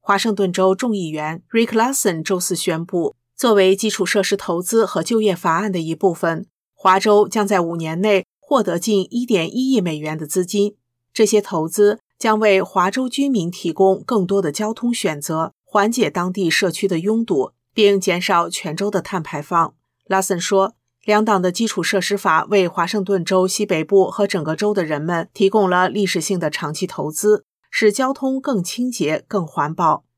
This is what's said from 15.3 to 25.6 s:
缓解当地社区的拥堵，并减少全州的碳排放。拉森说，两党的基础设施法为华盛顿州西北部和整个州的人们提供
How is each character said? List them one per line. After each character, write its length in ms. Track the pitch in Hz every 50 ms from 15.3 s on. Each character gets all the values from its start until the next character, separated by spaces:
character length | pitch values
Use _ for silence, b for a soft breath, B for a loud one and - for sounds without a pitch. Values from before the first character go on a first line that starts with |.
| 165 160 160 165 _ _ _
缓 280 | _ - 214 202 214 233
解 160 | 254 220 151
当 240 | - 190 175 180 180
地 160 | 208 190 165
社 220 | 156 - 208 185
区 180 | 156 - - 190
的 120 | 180 165
拥 240 | 170 202 220 226 233
堵， 280 | - 190 143 127 - _ _ _ _ _
并 260 | - 214 202 202 196
减 200 | 185 - 175 175 180
少 260 | - 196 170 170 170
全 260 | 175 - - 170 147
州 160 | 165 196 208
的 120 | 196 190 -
碳 200 | - - 185 156
排 200 | - - 151 143
放。 320 | - 185 170 165 - _ _ _ _ _ _ _
拉 160 | _ 190 190 190
森 180 | - 190 170
说， 340 | 175 - 208 196 190 202 - _ _ _ _ _ _
两 180 | - 208 208 214
党 200 | 214 214 185 180
的 100 | 185 175
基 140 | - 226
础 160 | 220 - - 165
设 180 | - - 196
施 160 | 180 - 202
法 280 | 196 - 196 160 160 160
为 200 | - 202 202 185
华 200 | 175 170 - 170
盛 180 | 175 - 214 190
顿 180 | 185 202 190 165
州 240 | - 190 185 185
西 200 | 185 - - 208
北 180 | - 180 160 160
部 220 | - 202 196 185 -
和 160 | 180 - 202
整 160 | 196 - 185 151
个 140 | 156 160
州 160 | 147 214 208 208
的 120 | 202 175
人 180 | 156 156 147 151
们 260 | 165 175 170 165 - _
提 160 | - 208 190
供 180 | 190 220